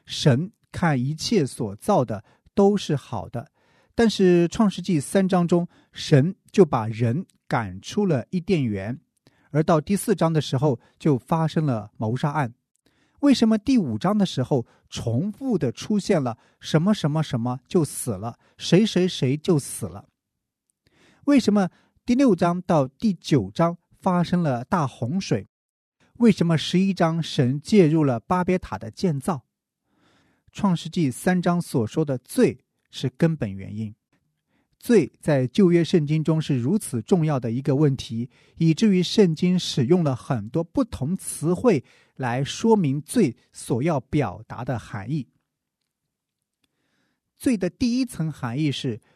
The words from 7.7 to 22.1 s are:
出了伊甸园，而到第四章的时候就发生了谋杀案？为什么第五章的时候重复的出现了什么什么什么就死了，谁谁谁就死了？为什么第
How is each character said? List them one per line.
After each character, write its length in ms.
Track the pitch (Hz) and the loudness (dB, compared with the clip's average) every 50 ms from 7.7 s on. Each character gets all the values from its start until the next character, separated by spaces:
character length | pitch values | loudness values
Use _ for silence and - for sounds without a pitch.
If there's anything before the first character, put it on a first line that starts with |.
| 90 98 | -10 -12
出 260 | - - - - 208 | -14 -8 -4 -2 0
了 200 | 185 160 127 107 - | 0 0 -2 -2 -4
伊 80 | - 185 | -6 -6
甸 220 | 165 - 196 165 135 | -2 0 0 0 0
园， 360 | 117 104 98 95 107 123 - _ _ _ _ _ _ _ _ _ _ | -2 -2 -4 -6 -8 -10 -10 _ _ _ _ _ _ _ _ _ _
而 120 | - 143 160 | -2 -2 2
到 180 | - 175 156 | 4 2 2
第 140 | 147 - 202 | 2 0 -2
四 180 | 190 - - 208 | -2 0 -2 0
章 180 | 165 175 165 | 2 2 0
的 80 | 165 156 | 2 0
时 180 | 143 - - 127 | -2 0 -2 0
候 220 | 123 156 127 - - _ _ _ | 0 0 0 -2 -6 _ _ _
就 180 | - 170 143 120 | 0 0 0 0
发 300 | - _ 175 165 160 156 | 0 _ -2 0 0 0
生 180 | - 175 156 | 0 0 0
了 260 | 147 127 110 104 107 _ _ | 0 -2 -4 -6 -10 _ _
谋 180 | 123 110 113 | -4 -4 -4
杀 160 | 131 - 151 | -2 -4 -4
案？ 220 | 143 156 143 117 - _ _ _ _ _ _ _ _ _ _ _ _ _ | -2 -2 -4 -4 -6 _ _ _ _ _ _ _ _ _ _ _ _ _
为 120 | - 285 269 | 2 2 4
什 160 | - - 220 | 4 4 2
么 80 | 220 220 | 2 0
第 200 | - - 269 247 | 0 2 2 2
五 200 | 185 131 110 107 | 2 0 -4 -2
章 200 | - 175 208 214 | -2 0 2 2
的 80 | 196 | 0
时 180 | - - - 127 | 0 0 -4 -2
候 220 | - 156 131 113 - _ _ _ _ | 0 0 -2 -2 -4 _ _ _ _
重 440 | - - - 117 110 117 170 214 | -12 -8 -6 -4 -2 -2 -2 -4
复 260 | 208 - 269 269 240 170 | -6 -6 -4 -2 -2 0
的 140 | 147 123 | -2 -2
出 280 | 110 - - - 214 208 | -4 -6 -6 -2 -2 -2
现 240 | - - - 165 135 | 0 0 0 0 0
了 140 | 123 113 - _ _ _ _ | -2 -6 -10 _ _ _ _
什 220 | - - - 160 | -12 -2 0 0
么 120 | 160 196 220 | 2 2 0
什 160 | - - 151 | 0 0 -2
么 100 | 147 160 | -2 -2
什 160 | 151 - - 123 | -4 -2 -4 -4
么 220 | 113 123 123 127 - _ | -4 -4 -6 -8 -10 _
就 160 | - 190 156 | 0 0 0
死 280 | - - - - 135 | 0 -4 -8 -8 -8
了， 260 | 107 90 104 120 - _ _ _ _ _ | -8 -6 -8 -12 -12 _ _ _ _ _
谁 280 | - - - 175 226 | -2 2 4 4 4
谁 220 | 208 - 180 180 185 | 4 2 0 0 0
谁 280 | - - - 127 135 | -2 -2 -2 -2 -2
就 220 | 151 - - 175 147 | -2 0 0 0 0
死 280 | - - - - - 90 | 0 -4 -10 -10 -10 -12
了？ 200 | 80 98 - _ _ _ _ _ _ _ _ _ _ _ _ _ _ _ _ _ _ _ _ _ _ _ _ | -12 -14 -18 _ _ _ _ _ _ _ _ _ _ _ _ _ _ _ _ _ _ _ _ _ _ _ _
为 140 | - 285 277 | 2 4 4
什 120 | - - | 4 4
么 180 | 202 208 190 175 - _ _ _ _ _ _ | 2 2 2 0 -4 _ _ _ _ _ _
第 80 | - | -2